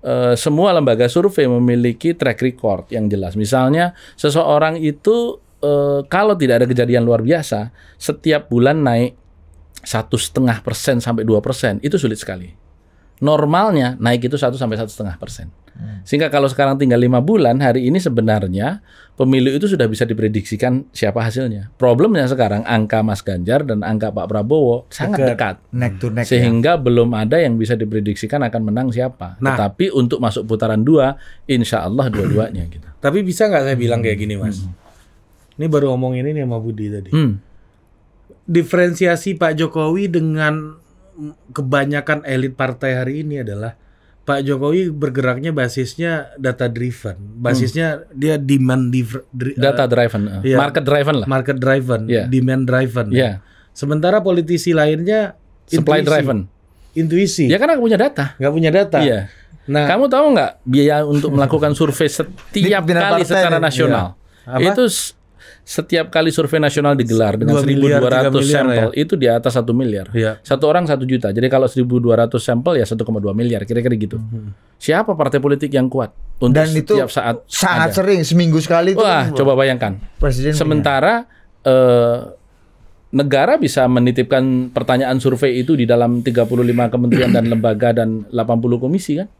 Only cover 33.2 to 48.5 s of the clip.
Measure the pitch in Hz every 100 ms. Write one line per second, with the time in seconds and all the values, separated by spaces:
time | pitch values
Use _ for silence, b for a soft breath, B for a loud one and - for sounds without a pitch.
33.2 | 190 180 214 175 135 135 120 117 113 104
34.2 | 107 101 104 95 95 90 b b b b
35.2 | _ _ _ - 160 151 139 127 127 127
36.2 | 135 151 131 117 113 110 104 104 95 156
37.2 | 143 104 - - _ _ _ _ _ _
38.2 | _ - - 170 165 180 180 175 180 170
39.2 | 196 175 170 151 160 160 156 170 202 170
40.2 | 160 156 151 156 151 156 _ _ _ -
41.2 | 151 165 _ 127 131 139 139 147 147 151
42.2 | 147 131 135 131 131 123 135 127 127 143
43.2 | 151 143 117 101 110 - _ _ _ _
44.2 | - 139 139 139 143 170 185 151 143 131
45.2 | 127 127 156 151 127 131 123 - 170 165
46.2 | 135 - 131 120 123 117 123 120 113 90
47.2 | 101 110 120 131 123 139 165 151 - 135
48.2 | 147 151 135